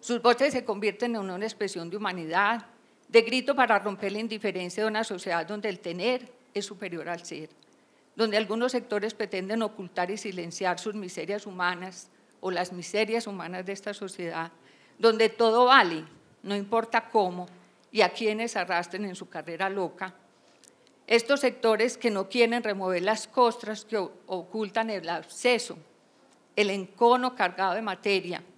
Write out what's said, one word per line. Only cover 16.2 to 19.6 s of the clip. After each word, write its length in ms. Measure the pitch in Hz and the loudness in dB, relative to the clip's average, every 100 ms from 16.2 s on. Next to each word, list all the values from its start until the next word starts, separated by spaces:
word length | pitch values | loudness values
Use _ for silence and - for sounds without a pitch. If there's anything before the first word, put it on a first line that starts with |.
| _ _ | _ _
no 120 | 185 | -4
importa 540 | 202 202 226 226 233 226 | -4 0 0 2 -2 0
cómo, 380 | 226 190 180 180 - _ _ _ | 0 0 -2 -10 -14 _ _ _
y 120 | 214 | 2
a 60 | 185 | 2
quienes 480 | - 220 214 233 220 | 4 -2 -2 -4 -4
arrastren 480 | 175 175 175 208 | -2 -2 -2 -6
en 100 | 208 | -8
su 140 | 185 175 | -8 -12
carrera 420 | 170 151 165 | -12 -10 -4